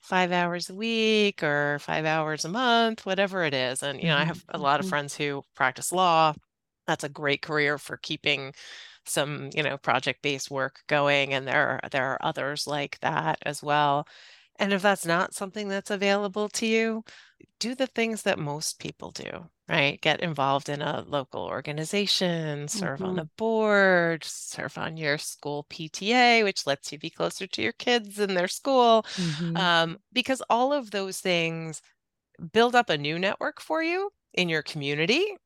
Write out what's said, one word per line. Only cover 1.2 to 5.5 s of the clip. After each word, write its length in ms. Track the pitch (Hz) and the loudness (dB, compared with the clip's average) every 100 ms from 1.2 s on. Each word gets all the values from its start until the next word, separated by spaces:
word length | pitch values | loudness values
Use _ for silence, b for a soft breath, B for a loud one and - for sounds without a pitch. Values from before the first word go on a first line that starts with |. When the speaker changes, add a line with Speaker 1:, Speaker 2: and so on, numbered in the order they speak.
| 208 - | 2 2
Speaker 1:
or 340 | 156 147 147 147 | 0 2 0 -2
five 260 | - 156 156 | -2 -2 0
hours 400 | 160 156 151 160 | 0 0 -2 -4
a 40 | |
month, 560 | 196 254 233 226 220 - | -2 2 4 4 0 -4
whatever 380 | 185 196 190 | 0 0 0
it 100 | 165 | 0
is. 300 | 139 127 131 | 0 0 -2
And, 160 | 143 127 | -4 -4
you 60 | 170 | 0
know, 80 | 147 | 2
I 60 | |
Speaker 2:
Mm-hmm. 60 | 156 | 2
Speaker 1:
have 160 | 170 - | -2 -8
a 80 | 160 | -2
lot 220 | 143 143 | 2 2
of 60 | 190 | 2
Speaker 3:
Mm-hmm. 40 | |
Speaker 1:
friends 260 | 147 143 - | -2 -4 -4
who 260 | 147 139 - | -4 -4 -8